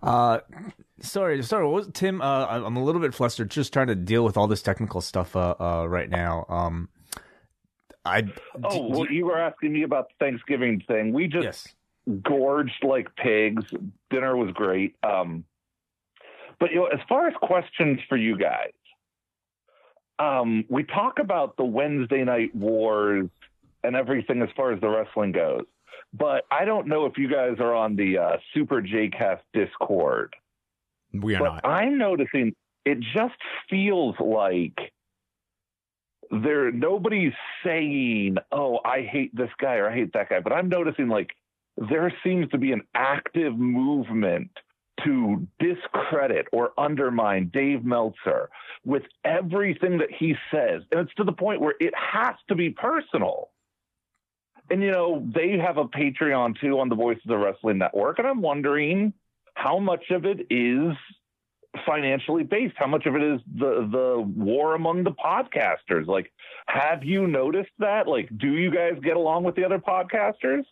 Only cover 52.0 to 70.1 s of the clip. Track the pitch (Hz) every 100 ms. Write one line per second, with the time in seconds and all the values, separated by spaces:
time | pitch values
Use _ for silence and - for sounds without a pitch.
52 | - 208 240 - - 185 170 - 247 320
53 | 294 - 185 - - _ _ _ _ _
54 | _ _ _ _ _ _ _ 185 196 190
55 | 175 156 120 113 170 196 170 151 131 135
56 | 143 139 156 135 120 110 143 139 127 113
57 | 117 117 - 113 101 95 110 98 92 -
58 | 110 160 247 262 170 147 143 147 147 185
59 | 208 - _ _ _ - 131 170 196 170
60 | - 180 175 196 - 123 120 123 160 147
61 | - - _ _ _ _ _ - - 156
62 | 139 135 131 165 147 208 247 - 139 151
63 | 151 139 151 139 - - 135 120 110 120
64 | 127 123 107 98 101 131 151 160 165 175
65 | 180 151 156 190 262 - 107 80 - 85
66 | 78 95 90 _ - - - 139 147 165
67 | 135 196 190 143 131 170 190 _ 208 214
68 | - 135 101 110 139 147 180 160 170 170
69 | 135 165 160 160 180 175 185 190 - 185
70 | 185